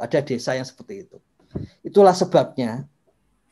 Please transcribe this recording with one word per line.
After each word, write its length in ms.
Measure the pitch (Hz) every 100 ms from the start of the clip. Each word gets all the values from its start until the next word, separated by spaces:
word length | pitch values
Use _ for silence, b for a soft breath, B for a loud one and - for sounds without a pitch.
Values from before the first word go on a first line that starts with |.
Ada 240 | 120 151
desa 320 | 135 120 - 131
yang 80 |
seperti 400 | 131 - - 98
itu. 160 | 92 - _ _ _ B B B
Itulah 320 | - 202 196 180
sebabnya 720 | 180 160 127 - 117 120 143 _ _ _ _ _ _